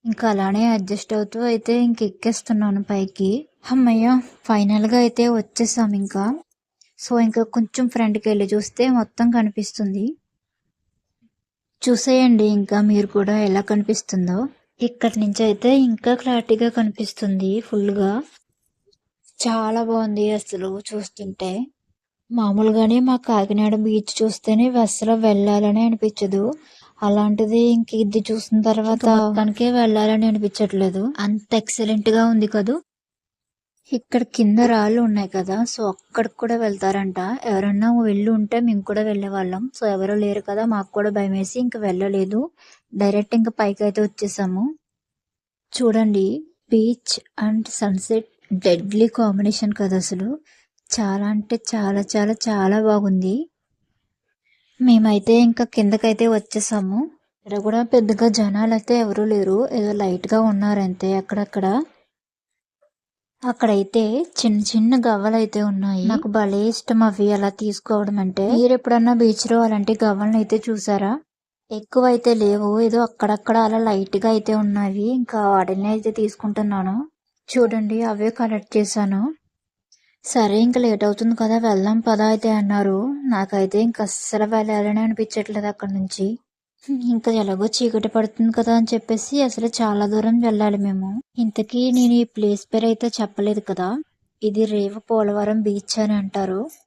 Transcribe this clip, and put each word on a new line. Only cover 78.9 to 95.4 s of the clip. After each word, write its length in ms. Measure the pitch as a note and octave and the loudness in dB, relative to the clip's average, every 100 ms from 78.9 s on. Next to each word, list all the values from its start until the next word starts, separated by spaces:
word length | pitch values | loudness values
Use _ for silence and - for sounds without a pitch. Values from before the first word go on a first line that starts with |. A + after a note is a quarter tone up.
| G#3+ G3+ G3 B3+ D#4+ _ _ _ _ _ _ _ _ - | -2 -2 0 -2 -6 _ _ _ _ _ _ _ _ -4
సరే, 260 | B3 G#3+ G#3 A#3 | 0 2 4 2
ఇంకా 140 | B3 A#3+ | 4 2
లేట్ 180 | G#3 G#3 | 2 0
అవుతుంది 280 | G#3 A3+ A3+ | 0 -2 0
కదా, 140 | A3 A3+ A3+ | 0 2 2
వెళ్దాం 300 | G3 G3 A3+ A3+ | 2 2 0 0
పద 140 | G#3+ G#3+ | 2 2
అయితే 160 | A3 A3 G#3+ | 2 0 0
అన్నారు. 400 | G3+ G3+ G3 F#3+ B3 C#4+ C4+ | 0 0 0 0 -2 -4 -2
నాకైతే 440 | G#3+ G3 G3+ F#3+ G3+ A#3 | -2 0 0 0 2 0
ఇంక 100 | A3+ G3+ | 0 -6
అస్సలు 400 | - - G#3+ G#3+ A3 | -6 -6 -2 0 0
వెళ్ళాలని 460 | G#3+ G#3 G#3 G#3+ A3 | 0 0 0 0 0
అనిపించట్లేదు 640 | A3 A3 A3 G#3 G#3 G#3 | -2 -4 -4 -6 -6 -6
అక్కడ 160 | G3+ G3+ G3 | -6 -6 -4
నుంచి. 300 | F#3+ - F#3+ A#3 _ _ _ _ - C4+ A#3+ | -6 -4 -4 -4 _ _ _ _ -6 -4 0
ఇంకా 180 | A#3 A#3 A3 | 0 0 0
ఎలాగో 240 | G3 F#3+ G#3+ - | -2 -2 -2 -2
చీకటి 320 | A#3+ A3 G#3+ A3+ | -2 0 -2 -2
పడుతుంది 340 | G#3+ - A3+ A3 | -2 0 0 2
కదా 180 | A3+ A#3 | 2 2
అని 80 | A3+ | 2
చెప్పేసి 420 | A3+ - A3 - C#4+ C4 | -2 -2 -6 -2 0 0
అసలు 200 | A3 A3+ A3+ | -2 -4 -2
చాలా 260 | A3 G#3 G#3 | -2 0 0
దూరం 240 | G#3+ A3 A#3 A#3 | 0 2 2 2
వెళ్ళాలి 340 | G#3 G#3+ G3+ G3+ | 2 0 0 -2
మేము. 240 | F#3+ F#3+ G#3+ - - | -2 -4 -8 -10 -4
ఇంతకీ 380 | A3+ G#3+ G#3+ B3 B3+ B3 | -4 -2 -4 -2 2 4
నేను 180 | B3 A#3+ | 4 4
ఈ 20 | A#3 - | 2 0
ప్లేస్ 280 | G#3 G3+ - | -2 -2 -2
పేరు 160 | A3+ A3+ | 0 0
అయితే 180 | A3 A#3 - | 0 -2 -4
చెప్పలేదు 440 | G#3 - G3+ G#3 G#3 | -6 -2 -2 -2 -4
కదా, 180 | F#3+ F#3 C4 - _ _ _ | -4 -4 -6 -8 _ _ _
ఇది 220 | G#3+ G#3 A3 G#3 | -4 0 0 0
రేవు 260 | G3 G#3+ _ | -4 -6 _
పోలవరం 500 | A3+ G#3 G#3 | 0 0 0